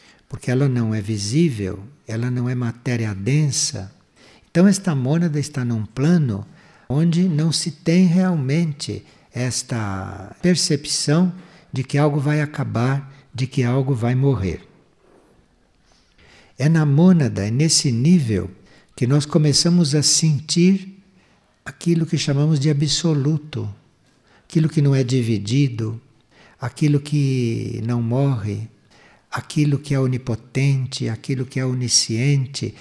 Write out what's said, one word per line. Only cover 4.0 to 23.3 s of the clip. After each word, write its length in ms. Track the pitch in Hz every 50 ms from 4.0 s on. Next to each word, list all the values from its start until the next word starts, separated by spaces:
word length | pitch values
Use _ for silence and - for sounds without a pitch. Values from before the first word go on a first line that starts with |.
| _ _ _ _ _ - - _ _ _ -
então 100 | 170 180
esta 280 | 208 190 190 - 185 156
mônada 440 | 135 123 127 151 170 175 170 147 151
está 280 | 143 - - 135 123
num 180 | 120 120 110 107
plano 600 | - - - 135 156 180 175 151 123 104 98 104 - - - - - - _ _ -
onde 400 | 123 143 165 170 160 170 180 190
não 240 | 160 147 156 165 147
se 180 | - - 170
tem 360 | 139 - - - 165 180 190
realmente 1000 | 180 165 185 185 185 175 160 131 127 139 165 175 160 143 - - - 104 101 - - - _ _ _
esta 1040 | - 117 123 127 117 - - - 131 117 107 101 98 95 95 95 95 95 95 98 - _
percepção 880 | - 175 180 156 - - 156 143 - - - - - - 147 165 185 180 175 - - - - - _ _
de 140 | - 131 127
que 140 | - - 139
algo 200 | 147 151 143 151
vai 220 | 135 147 151 151
acabar, 720 | 151 143 151 - 135 113 107 113 117 127 139 139 143 - - - - _ -
de 120 | 117 131
que 160 | 127 - 139 127
algo 320 | 120 123 139 135 131 143
vai 200 | 117 113 120 120
morrer. 520 | 127 135 139 135 101 92 95 80 - - - _ _ _ _ _ _ _ _ _ _ _ _ _ _ _ _ _ _ _ _ _ _ _ _ _ _ _ _ _ _ _ _ - - - _ _ -
É 120 | 123 151
na 160 | 165 160 156
mônada, 600 | 147 139 143 170 185 190 165 143 117 104 101 98
é 40 | 107
nesse 420 | 113 127 151 165 - - - 151 120
nível 580 | 113 123 156 180 180 143 117 110 92 90 92 - - - - - - _ _ -
que 100 | - 127
nós 200 | 120 139 147 143
começamos 680 | 147 - 151 151 147 135 - - 175 170 175 175 139 139
a 80 | 151 143
sentir 1000 | - - - - 160 151 135 - - - 170 170 180 196 190 - - - - - _ _ _ _ _ _ _ _ _ _ _ -
aquilo 440 | - - - - 170 170 170 160
que 100 | - -
chamamos 420 | 143 - - 143 139 147 151 160 143
de 120 | 131 156
absoluto, 960 | 151 139 156 147 - - - 170 156 147 131 147